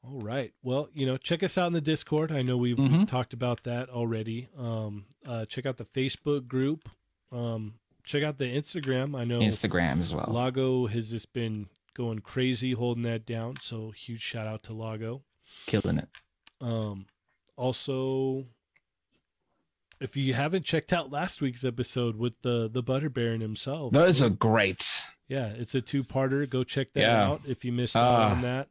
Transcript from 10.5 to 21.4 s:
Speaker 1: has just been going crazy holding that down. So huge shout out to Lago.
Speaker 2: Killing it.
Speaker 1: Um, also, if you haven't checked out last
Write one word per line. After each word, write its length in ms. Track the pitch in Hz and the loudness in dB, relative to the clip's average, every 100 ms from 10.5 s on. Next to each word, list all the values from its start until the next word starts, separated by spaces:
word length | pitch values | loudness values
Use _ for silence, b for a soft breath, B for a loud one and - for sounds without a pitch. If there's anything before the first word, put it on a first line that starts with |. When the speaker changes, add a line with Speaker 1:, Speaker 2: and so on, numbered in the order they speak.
| 131 131 127 120 | 0 2 2 0
Speaker 1:
has 240 | 113 110 | -2 -4
just 220 | 113 - | -8 -6
been 340 | 127 117 107 101 _ _ | -4 -4 -4 -8 _ _
going 240 | - 120 110 | -6 -6 -6
crazy 520 | - 131 127 120 127 | -6 0 0 2 -2
holding 320 | 120 120 117 | 0 0 0
that 240 | 117 113 113 | 0 -2 -4
down. 300 | 117 113 123 | -6 -6 -8
So 300 | - 113 110 | -10 -10 -10
huge 300 | 107 - 117 | -12 -12 -10
shout 260 | - 117 110 | -8 -6 -6
out 160 | 110 | -8
to 100 | - | -10
Lago. 480 | 110 113 110 110 131 _ _ B B B | -10 -8 -6 -6 -8 _ _ B B B
Speaker 2:
Killing 320 | 107 - 76 | 0 2 -2
it. 80 | - - _ _ - _ | -4 -16 _ _ -20 _
Speaker 1:
Um, 460 | 123 113 107 101 95 _ _ _ _ - | -4 -2 -4 -6 -12 _ _ _ _ -4
also, 880 | 123 123 - 131 131 131 135 135 127 _ _ _ _ _ _ _ _ _ _ _ _ _ _ _ | -4 -4 -4 -2 0 0 0 -2 -8 _ _ _ _ _ _ _ _ _ _ _ _ _ _ _
if 180 | 135 143 | -8 -2
you 160 | 135 | 0
haven't 320 | 123 147 185 - | 0 0 -2 0
checked 260 | 165 - | -2 0
out 200 | 175 139 | -2 -2
last 300 | 147 185 - | -6 -4 -2